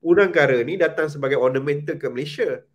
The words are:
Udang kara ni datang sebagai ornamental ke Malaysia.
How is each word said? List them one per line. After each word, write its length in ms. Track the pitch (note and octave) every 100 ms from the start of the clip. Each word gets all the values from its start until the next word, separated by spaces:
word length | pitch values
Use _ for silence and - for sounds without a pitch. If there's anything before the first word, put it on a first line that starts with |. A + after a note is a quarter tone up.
Udang 280 | E3+ F3 G3
kara 320 | E3 C#3 B2+
ni 160 | A#2+ F#3
datang 320 | D#3+ D#3+ D#3
sebagai 320 | D3 C3+ C3+
ornamental 560 | B2+ C3+ C#3 D3 D3 D3+
ke 80 | C3
Malaysia. 520 | B2 D3+ - G3+ B2 _